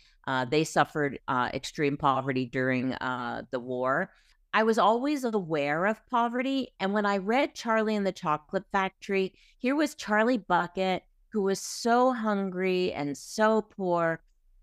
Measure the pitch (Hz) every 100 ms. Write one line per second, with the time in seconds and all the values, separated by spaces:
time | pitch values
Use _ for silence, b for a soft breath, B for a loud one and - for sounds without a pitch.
0 | b b - 131 123 151 156 165 143 156
1 | 143 - - 127 123 - - - 143 147
2 | 143 127 131 131 123 135 131 127 127 -
3 | 127 127 120 117 113 127 123 127 127 147
4 | 185 b b b - 202 220 220 196 233
5 | 277 294 247 214 160 156 143 156 196 220
6 | - 240 233 247 262 269 247 - 196 214
7 | 202 202 190 247 294 - 240 220 220 214
8 | 190 - 156 151 - 190 - 202 190 -
9 | - 196 190 _ b b 247 285 302 -
10 | - 214 226 254 - 175 175 190 185 180
11 | _ _ _ 214 190 190 - - 233 240
12 | 254 240 220 202 196 180 185 185 180 -
13 | 143 143 - - 214 220 214 - 185 170
14 | 165 165 _ _ _ _